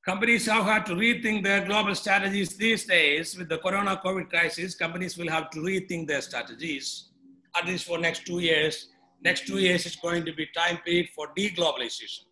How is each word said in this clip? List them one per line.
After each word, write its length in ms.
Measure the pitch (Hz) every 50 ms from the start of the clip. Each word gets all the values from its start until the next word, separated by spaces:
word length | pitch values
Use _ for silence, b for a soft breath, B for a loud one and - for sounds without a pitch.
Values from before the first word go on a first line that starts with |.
| -
Companies 420 | - 190 196 220 226 233 214 -
have 180 | 226 214 220 202
had 200 | 202 220 214 -
to 80 | - 170
rethink 500 | 175 220 233 240 - 233 220 214 208 185
their 200 | 196 196 202 180
global 300 | 185 208 214 208 196 190
strategies 640 | - - 208 196 196 196 196 196 202 190 - -
these 280 | - 214 226 226 202 -
days. 520 | 220 180 170 156 143 143 156 170 - - 185
With 100 | 180 156
the 100 | 165 160
Corona 420 | 165 185 190 196 202 196 190 190 190
covid 240 | 185 190 190 170 -
crisis, 460 | 175 165 170 160 - - 175 190 170
companies 420 | - 170 165 170 180 185 175 -
will 120 | 170 175 165
have 220 | 160 160 156 -
to 100 | - 160
rethink 480 | 156 185 190 185 185 - 180 165 160 143
their 120 | 147 139
strategies, 920 | 127 - - 120 117 - 117 117 151 165 147 135 - - - - - _ _ _ _ - - _ _ _ -
at 100 | 170 175
least 200 | 175 185 175 -
for 120 | 175 170 165
next 280 | 170 165 165 - -
two 140 | 180 175 175
years. 480 | 170 165 160 151 151 156 151 - - b b b b b b b
Next 240 | - 170 180 - -
two 120 | 190 196 196
years 280 | 190 185 180 170 -
is 100 | 175 -
going 300 | - - 170 170 170 165
to 60 | 165 160
be 120 | 156 156 - -
time 240 | 165 170 175 175 165
period 300 | - 170 170 175 170 - -
for 140 | - 151 147 - 185
deglobalization. 840 | 202 208 180 175 170 156 143 131 123 113 - - 113 101 - - - _